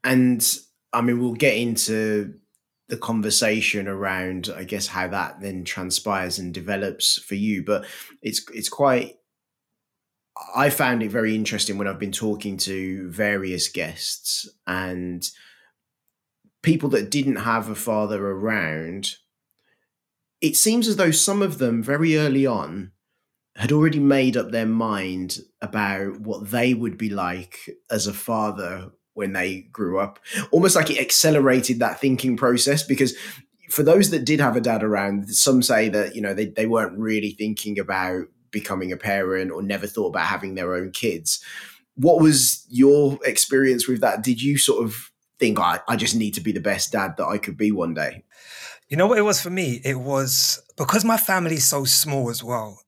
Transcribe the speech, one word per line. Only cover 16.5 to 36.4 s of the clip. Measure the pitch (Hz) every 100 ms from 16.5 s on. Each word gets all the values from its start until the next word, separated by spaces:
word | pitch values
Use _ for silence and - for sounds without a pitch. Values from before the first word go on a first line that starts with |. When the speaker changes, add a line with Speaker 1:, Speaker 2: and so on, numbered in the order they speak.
| _
Speaker 1:
people | 165 160 147
that | 113 101
didn't | 147 135 107
have | 110 113 110
a |
father | 107 - 107 104 104 98
around, | 95 107 107 80 78 82 95 98 - _ _ _ _ _ _ _ _ _ _ _ _
it | 156 -
seems | 214 233 226
as | 196
though | 175
some | 156 - 202
of | 196 135
them | 127 117
very | 113 147 160 156
early | 151 135 135
on | 107 73 92 95 _ _ _ _ _ _ -
had | 120
already | 151 160 151
made | 139 139 131 120
up | 113
their | 113 113
mind | 113 113 104 92 92 92 - - _
about | 101 107 101 98 98 98
what | 107 104 104
they | 120 123
would | 117 117 90
be | 110
like | 101 90 90 90 - - - _
as | 110 101
a |
father | 95 - 113 107 98 87 92 92 _ _
when | - 98
they | 95 92 95 -
grew | - 92 95
up. | 101 - - - -
Almost | 165 185 175
like | 156
it | 139
accelerated | 127 - 160 147 135 127 120 117
that | 117 -
thinking | 139 127 131 120
process, | 127 123 135 151
because | - 135 131 - - - _ _ -
for | -
those | 143 175 202
that | 160
did | 123 151
have | 139
a | 117
dad | 117 110
around, | 107 104 101 101 101
some | 107 - 127
say | 123 113 110
that, | 104 98
you | 113
know, | 101
they, | 98